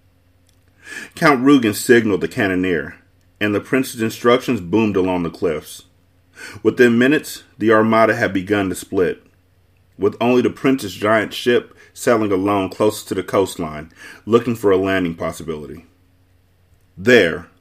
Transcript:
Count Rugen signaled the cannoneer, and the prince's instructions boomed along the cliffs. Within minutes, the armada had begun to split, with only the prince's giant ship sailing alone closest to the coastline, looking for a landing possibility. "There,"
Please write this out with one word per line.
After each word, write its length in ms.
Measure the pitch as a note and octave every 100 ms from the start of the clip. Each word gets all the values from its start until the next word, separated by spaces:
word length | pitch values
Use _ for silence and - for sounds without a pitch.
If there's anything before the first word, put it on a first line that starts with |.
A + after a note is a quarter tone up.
| _ _ _ _ _ _ _ _ - - -
Count 300 | - E3 C#3
Rugen 300 | C3 C#3+ A2+
signaled 460 | G#2 - A#2+ A2 F#2
the 80 | E2
cannoneer, 680 | - G2+ F#2 F#2 E2+ C#2+ - _ _ _ -
and 140 | G#2
the 60 | G2+
prince's 420 | - C3 C3 A#2+
instructions 580 | A2 A2 A#2+ B2 - A#2
boomed 360 | E2+ G#2 A2 G2
along 260 | F#2 F2+
the 80 | E2+
cliffs. 540 | - F#2+ D2+ - - - _ _ _ _ - - -
Within 360 | A2 - B2 A#2
minutes, 440 | B2+ D3+ - - - -
the 140 | G#2+
armada 420 | A2 A2 A2 A2
had 180 | A#2 G#2
begun 360 | G2 F#2 G#2 F#2+
to 60 |
split, 520 | F2+ - F#2+ E2+ - _ _ _ _ _ _ _ -
with 180 | G2 -
only 200 | A#2 B2
the 100 | A2
prince's 440 | F2+ C#3 C3 G#2
giant 400 | F2 G2+ A2 G2
ship 420 | - A#2+ A#2+ - _ -
sailing 400 | - - A#2 G#2+
alone 380 | F#2+ G2 G2+ F#2+
closest 380 | - G#2+ - -
to 60 |
the 80 | G2
coastline, 680 | F2+ G#2 F#2+ - D#2+ D2+ D2+ - - -
looking 300 | - A2+ B2
for 160 | A#2 G2+
a 60 | F#2+
landing 380 | F#2+ F#2+ F2+
possibility. 720 | E2 F2 D#2+ D#2 D#2 C#2+ D2+ - _ _ _ _ _ _ _ _ _ _ -
"There," 520 | G2 A#2+ E2+ D2+ - _